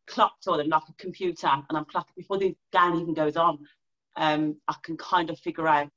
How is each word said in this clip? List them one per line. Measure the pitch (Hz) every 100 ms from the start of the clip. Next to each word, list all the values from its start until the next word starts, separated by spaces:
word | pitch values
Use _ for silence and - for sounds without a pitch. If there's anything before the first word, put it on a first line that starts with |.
| -
clocked | - 208 - -
on | 160
them | 147
like | 160 -
a |
computer, | - 185 - 185 160 170
and | 139 143 160
I'm | 151
clocking | 180 - -
before | - 196
the | 190 - _
gown | 185 175 170
even | 165
goes | 156 151 156
on. | 165 147 147 _ _ _ _ -
Um, | 156 151 151 151 -
I | -
can | - 160
kind | - 180 165
of | 208
figure | 175 165 160
out | 147 143